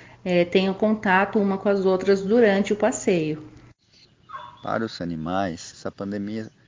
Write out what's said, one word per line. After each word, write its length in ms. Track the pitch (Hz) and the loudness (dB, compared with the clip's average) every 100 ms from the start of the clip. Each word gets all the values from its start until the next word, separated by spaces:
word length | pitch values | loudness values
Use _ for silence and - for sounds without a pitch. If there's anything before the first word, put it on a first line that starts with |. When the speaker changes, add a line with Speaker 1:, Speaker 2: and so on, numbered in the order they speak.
| - - | -20 -12
Speaker 1:
é, 200 | 185 175 | 0 2
tenham 300 | 175 190 190 | 4 2 2
contato 640 | 190 214 214 214 185 202 220 | 2 0 0 2 2 4 2
uma 180 | 196 190 | 0 0
com 120 | 208 | 0
as 160 | 202 | 2
outras 360 | 190 185 190 196 | 2 2 2 2
durante 520 | 190 233 226 196 202 | 2 4 6 4 2
o 40 | 208 | 0
passeio. 720 | 214 262 - 180 156 151 - - - _ _ _ _ _ - - - - | 0 0 0 0 0 -6 -10 -20 -20 _ _ _ _ _ -20 -18 -18 -14
Speaker 2:
Para 220 | - 110 | -6 -4
os 160 | 113 - | -4 -8
animais, 720 | 87 82 80 92 98 82 - - | -8 -8 -4 -4 -4 -6 -14 -14
essa 140 | 98 | -12
pandemia, 600 | - 101 101 101 110 110 - | -10 -8 -8 -8 -8 -12 -16